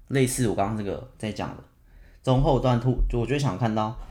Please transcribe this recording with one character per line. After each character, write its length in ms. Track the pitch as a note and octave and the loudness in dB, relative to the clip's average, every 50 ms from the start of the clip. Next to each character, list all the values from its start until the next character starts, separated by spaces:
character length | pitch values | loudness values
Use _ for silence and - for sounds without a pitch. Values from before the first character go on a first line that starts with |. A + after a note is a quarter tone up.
| - - | -10 -2
类 180 | B2 C#3 C3 | 0 2 2
似 200 | B2 B2+ - B2 G#2+ | 2 2 0 0 0
我 60 | F2 | 2
刚 140 | - G2 G#2 | 0 0 0
刚 80 | A2+ | -2
这 80 | G#2+ G#2 | -4 -4
个 260 | G2 E2+ - - - - - | -4 -6 -8 -8 -14 -14 -8
在 140 | - G#2+ G2+ | -6 -6 -6
讲 240 | - F2+ - - | -6 -6 -8 -8
的 80 | - - - _ _ _ - - - - - - - - | -12 -16 -20 _ _ _ -20 -20 -20 -20 -20 -18 -6 0
中 200 | C3+ B2+ B2+ C#3+ | 2 2 4 4
后 180 | E3 C#3 A#2 | 4 2 2
段 180 | A#2+ B2+ B2 A#2 | 4 2 2 2
突， 240 | A#2+ C3 A#2+ - - - | 2 2 2 2 2 0
就 120 | - A#2+ | 0 0
我 60 | A#2 | -2
就 120 | A2+ C#3+ D3 | 0 0 0
想 200 | C#3 B2 F2+ G2 | 0 -2 -2 0
看 160 | A#2+ A2+ G#2+ | 0 0 0
到 240 | A2 G#2+ A2 C3 - - - | 0 0 -2 -4 -8 -14 -16